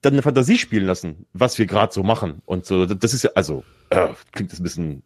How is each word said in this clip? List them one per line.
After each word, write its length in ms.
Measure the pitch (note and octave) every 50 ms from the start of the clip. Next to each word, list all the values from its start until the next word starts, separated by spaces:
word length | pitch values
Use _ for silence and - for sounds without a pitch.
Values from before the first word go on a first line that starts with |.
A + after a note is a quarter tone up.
deine 200 | - C#3+ C#3 C#3
Fantasie 360 | C3 D3 C3 C3 B2 C3+ A#3 A#3+
spielen 280 | - - A2 G#2+ F#2+
lassen, 400 | F#2 F#2 - - E2+ D2+ D#2+ - _
was 260 | _ F2+ B2 B2 - -
wir 80 | A2
grad 260 | E2+ F#2 G2+ G2+ F#2+
so 100 | - G2
machen 380 | F#2+ G2+ A2+ G#2+ G#2+ F2 C#2+ F#2+ _
und 180 | - F#2 F#2 F2+
so. 200 | - F#2+ F#2 F#2
D-, 100 | F2+ G#2 F#2
das 140 | G#2 A2+ A2+
ist 80 | A#2+ -
ja, 60 | - -
also, 280 | F#2+ F#2+ D2+ D2+ C2 - _ _ _ _ _
äh, 180 | - F#2 F2+ - F2+ - - _
klingt 180 | - - G2 F2
das 60 | - E2+
ein 20 |
bisschen 400 | F2+ E2+ - - E2+ D#2 C#2+ C2+ _